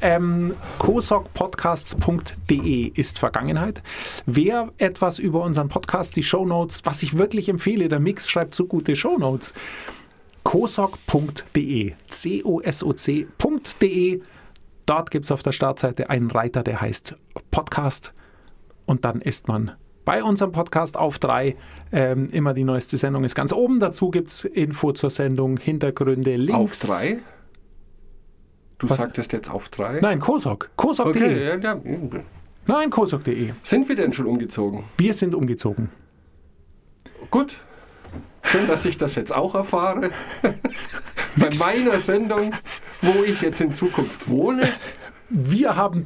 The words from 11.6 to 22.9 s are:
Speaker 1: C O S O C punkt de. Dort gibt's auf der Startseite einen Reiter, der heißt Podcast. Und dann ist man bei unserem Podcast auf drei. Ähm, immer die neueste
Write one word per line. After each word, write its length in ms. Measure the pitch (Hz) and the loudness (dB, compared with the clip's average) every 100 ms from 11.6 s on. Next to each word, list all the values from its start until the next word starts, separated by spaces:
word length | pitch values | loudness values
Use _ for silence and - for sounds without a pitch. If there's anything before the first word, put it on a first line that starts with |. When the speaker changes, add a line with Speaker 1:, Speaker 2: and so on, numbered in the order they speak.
| - 131 98 - - | 0 -2 -2 -6 -2
Speaker 1:
C 340 | - 170 196 | 0 0 0
O 180 | 214 165 | 0 0
S 220 | 175 - | 0 -2
O 100 | 156 | 0
C 320 | 135 - 147 - - | 0 0 0 -2 0
punkt 420 | - 302 - - | 0 0 -6 0
de. 400 | 190 180 180 185 - - - - - - - | 2 4 2 0 -6 -20 -20 -20 -20 -8 -2
Dort 240 | 156 165 | -2 -2
gibt's 220 | 151 143 | -4 -2
auf 100 | 139 | -2
der 100 | 139 | -2
Startseite 600 | 135 139 135 127 120 - | 0 -2 0 -2 -2 -2
einen 180 | 127 117 | 0 2
Reiter, 320 | 117 120 123 | 0 0 -2
der 180 | 110 110 | -2 -2
heißt 360 | 107 110 - - - - - | -2 -4 -6 -10 -14 -16 -2
Podcast. 640 | - 151 - 143 - - - - - - - - - - | -2 0 -2 0 -2 -6 -16 -20 -20 -20 -20 -20 -8 -2
Und 180 | 131 | 0
dann 160 | 120 117 | 0 -2
ist 280 | - - - | -2 -2 -2
man 240 | 110 110 - - - - | -2 -2 -6 -20 -6 -2
bei 180 | 202 | 0
unserem 300 | 214 202 190 | 2 2 2
Podcast 420 | 165 170 160 160 - | 0 -2 0 -2 0
auf 240 | 156 - | -2 0
drei. 380 | 131 123 135 131 - - - | 0 2 0 -2 -10 -18 -4
Ähm, 380 | 165 127 131 139 | 0 2 2 0
immer 220 | 165 147 | 0 0
die 100 | 131 | 2
neueste 340 | 131 127 - | 0 0 0